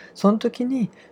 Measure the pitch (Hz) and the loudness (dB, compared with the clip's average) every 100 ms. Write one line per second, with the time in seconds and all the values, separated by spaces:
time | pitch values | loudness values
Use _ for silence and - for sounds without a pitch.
0 | - - 196 220 240 - 247 262 190 - | -20 0 2 2 -2 -4 -4 -2 -4 -6
1 | - | -20